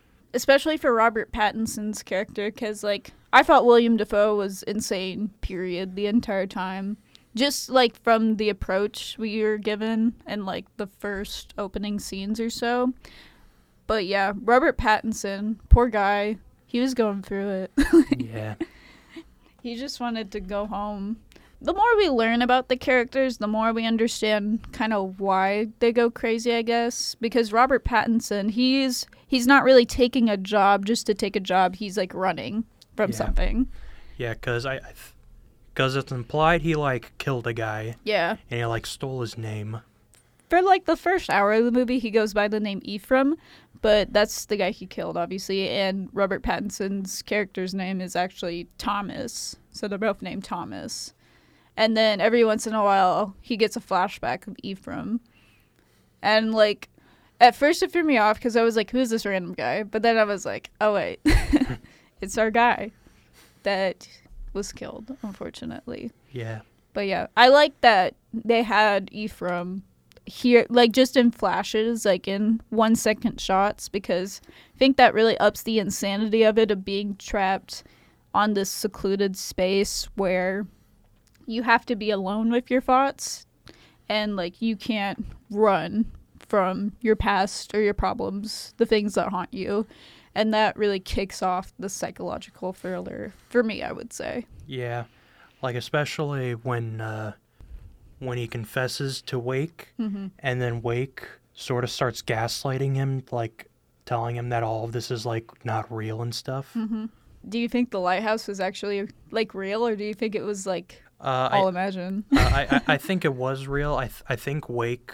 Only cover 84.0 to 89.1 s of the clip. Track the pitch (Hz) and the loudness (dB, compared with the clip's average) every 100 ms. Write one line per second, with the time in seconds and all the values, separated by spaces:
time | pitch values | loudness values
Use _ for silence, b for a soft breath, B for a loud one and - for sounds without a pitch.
84 | - 208 214 202 175 - 226 214 - 220 | -4 -2 -2 -4 -6 -4 -4 -2 -2 -2
85 | 196 - - - - 202 214 185 165 202 | -2 -4 -10 -14 -8 2 4 4 0 -2
86 | 226 - - - - 208 185 185 202 - | -2 -6 -20 -20 -2 0 2 0 -6 -2
87 | 226 214 214 196 190 - - 208 208 202 | 0 2 2 2 0 -4 -6 0 0 0
88 | 190 196 196 196 214 - - - 233 220 | -2 -2 -6 -6 -8 -10 -10 -2 2 2
89 | 208 | 2